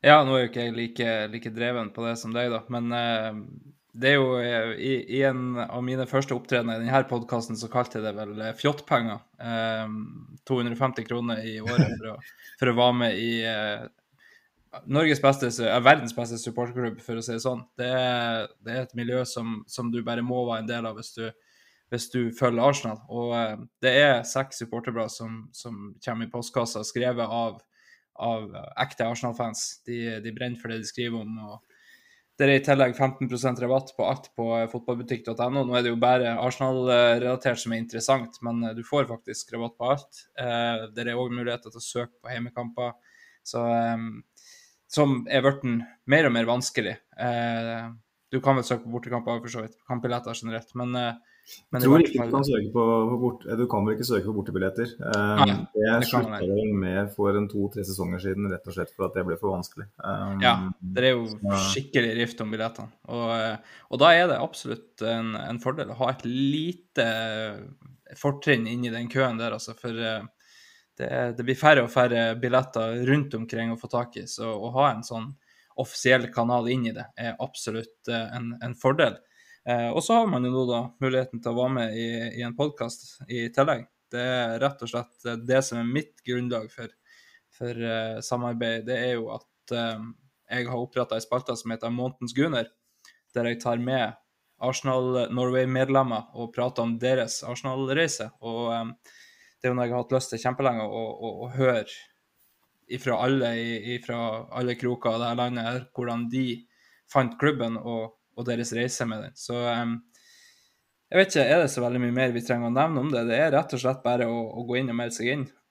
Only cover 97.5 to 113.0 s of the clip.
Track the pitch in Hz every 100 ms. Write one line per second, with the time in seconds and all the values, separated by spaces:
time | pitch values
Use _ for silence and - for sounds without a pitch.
97.5 | 120 139 131 135 139 165 - 110 _ 113
98.5 | 117 117 117 113 - - - - _ _
99.5 | _ 127 123 120 123 120 131 - 113 127
100.5 | 127 135 117 107 110 113 110 113 101 123
101.5 | 127 131 117 104 - - _ _ _ _
102.5 | _ _ _ _ 127 131 113 127 135 120
103.5 | 117 117 113 110 123 - 120 117 110 120
104.5 | 127 123 120 123 120 117 113 120 120 123
105.5 | 120 113 127 123 - 120 117 117 127 127
106.5 | 117 - _ _ _ _ 139 123 - 143
107.5 | 139 117 113 113 113 113 _ _ - 120
108.5 | 117 113 113 127 - 117 110 104 - -
109.5 | 120 120 120 117 117 _ _ _ - -
110.5 | _ _ _ _ _ _ 175 190 160 127
111.5 | 160 143 135 120 123 123 123 131 120 120
112.5 | 120 117 123 160 147